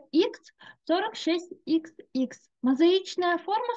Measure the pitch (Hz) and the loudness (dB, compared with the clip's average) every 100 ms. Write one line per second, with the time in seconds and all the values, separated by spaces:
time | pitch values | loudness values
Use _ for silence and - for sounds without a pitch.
0 | - 302 480 - - _ - - - 339 | 0 0 0 -4 -20 _ -20 -14 -2 -2
1 | 427 - - 339 349 - - 320 320 - | -2 -4 -2 -2 -4 -14 -2 -2 -2 -14
2 | - 262 247 - _ _ 247 262 339 381 | -8 -4 -4 -6 _ _ 0 4 4 4
3 | 370 - 359 339 359 440 480 | 0 -2 0 0 -2 -4 -2